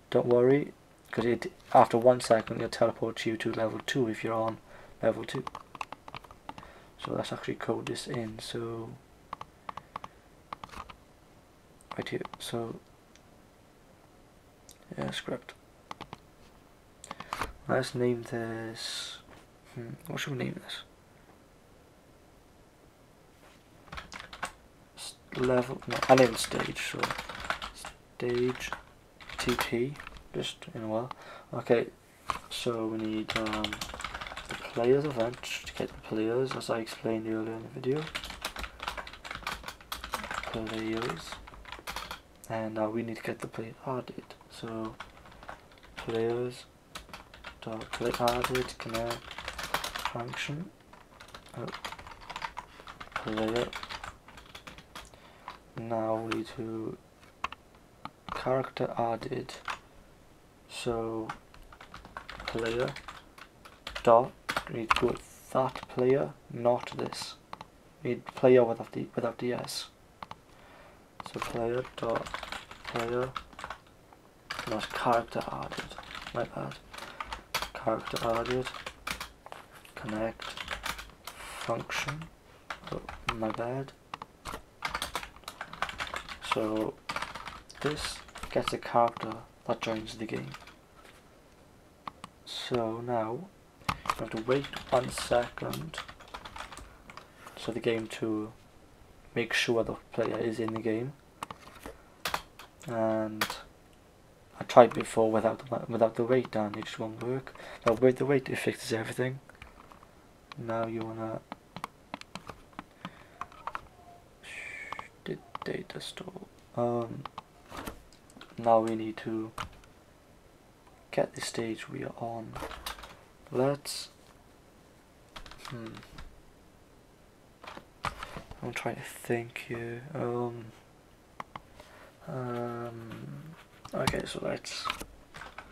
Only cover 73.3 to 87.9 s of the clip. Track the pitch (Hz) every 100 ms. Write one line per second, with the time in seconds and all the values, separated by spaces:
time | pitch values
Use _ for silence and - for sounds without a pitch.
73.3 | - - - - - - - - - -
74.3 | - - - - 107 - - 123 117 -
75.3 | - - 67 - - - - - - -
76.3 | 123 - - 143 - - - - - -
77.3 | - - - - - 113 113 - 104 117
78.3 | 113 117 127 127 - - - - - -
79.3 | - - - - - - - 110 107 113
80.3 | - - - - - - - - - -
81.3 | - - - - 117 - - 139 151 160
82.3 | - - - - - - - - - -
83.3 | 113 110 107 117 135 135 - - - -
84.3 | - - - - - - - - - -
85.3 | - - - - - - - - - -
86.3 | - - 110 110 110 107 - - - -
87.3 | - - - - - 139